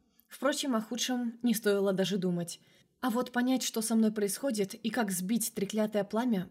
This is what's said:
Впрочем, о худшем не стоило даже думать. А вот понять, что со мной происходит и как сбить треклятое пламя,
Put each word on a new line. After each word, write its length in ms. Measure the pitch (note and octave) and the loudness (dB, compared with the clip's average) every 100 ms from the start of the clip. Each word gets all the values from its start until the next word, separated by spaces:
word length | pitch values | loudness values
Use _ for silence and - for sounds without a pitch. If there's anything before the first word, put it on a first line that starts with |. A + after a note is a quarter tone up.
| _ _ - | _ _ -20
Впрочем, 480 | - C4 D4+ C#4+ A3+ | -2 -2 0 0 -2
о 60 | |
худшем 580 | A3 A#3+ - B3 A#3+ - | -2 -4 -2 -2 -2 0
не 100 | A#3+ | 0
стоило 400 | - G#3 G3+ G3 | 2 2 2 2
даже 240 | F#3 F3 F#3+ | 2 2 0
думать. 420 | F3+ F3 E3+ - _ _ _ _ | 0 -2 -4 -10 _ _ _ _
А 80 | B3+ | -2
вот 220 | A3+ B3 | -2 -2
понять, 320 | A#3+ B3 C4 | 0 2 2
что 180 | - A3+ | 0 -2
со 140 | A3 A3+ | 0 4
мной 160 | A3 | 4
происходит 640 | G#3+ G3+ G3 C#4 G#3+ G3 | 2 -2 0 -2 0 -2
и 160 | - A3+ | -4 -4
как 220 | A#3+ G#3 | -2 -2
сбить 420 | F3+ F#3 A3+ - | -2 0 -2 -2
треклятое 500 | - G3 G#3+ G#3+ G#3+ | -4 -2 0 0 0
пламя, 460 | G3+ A3 B3+ G3 - | -2 0 0 0 -2